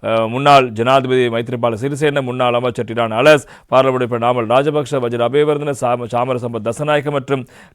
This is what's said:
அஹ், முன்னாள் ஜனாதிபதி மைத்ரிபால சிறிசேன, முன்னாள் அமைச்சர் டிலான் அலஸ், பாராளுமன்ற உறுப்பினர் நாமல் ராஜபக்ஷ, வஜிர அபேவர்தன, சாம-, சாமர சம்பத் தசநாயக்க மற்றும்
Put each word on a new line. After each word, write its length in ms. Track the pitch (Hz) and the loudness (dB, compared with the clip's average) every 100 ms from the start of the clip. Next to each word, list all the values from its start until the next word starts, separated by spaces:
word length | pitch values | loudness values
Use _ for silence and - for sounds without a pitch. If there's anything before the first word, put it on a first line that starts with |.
அஹ், 260 | 104 113 113 | -4 -2 -2
முன்னாள் 420 | 123 143 139 127 | 0 4 6 4
ஜனாதிபதி 580 | 110 117 135 127 131 123 | 0 2 2 2 2 2
மைத்ரிபால 440 | 113 120 123 120 | -2 -4 -2 -2
சிறிசேன, 480 | 110 135 143 151 143 | -2 -6 -2 -2 0
முன்னாள் 320 | 127 123 123 | -4 -2 0
அமைச்சர் 320 | 120 123 120 113 | 0 -2 -4 -6
டிலான் 260 | 113 113 | -2 -2
அலஸ், 340 | 110 143 151 - - - | 2 4 4 2 -18 -2
பாராளுமன்ற 380 | 127 131 127 120 | 2 2 0 -2
உறுப்பினர் 180 | 117 | 0
நாமல் 240 | 117 123 110 | 0 0 2
ராஜபக்ஷ, 460 | 123 147 151 135 | 2 2 -2 -2
வஜிர 300 | 143 120 120 | -2 -2 -2
அபேவர்தன, 500 | 117 139 147 147 147 135 | 0 2 2 0 -4 -4
சாம-, 260 | 123 123 120 | -2 -2 -2
சாமர 300 | 120 127 123 | -4 -2 -4
சம்பத் 280 | 120 117 107 | -4 -6 -6
தசநாயக்க 460 | 117 147 147 143 | -4 -2 -2 0
மற்றும் 340 | 143 131 135 123 - - | -4 -2 -4 -6 -18 -16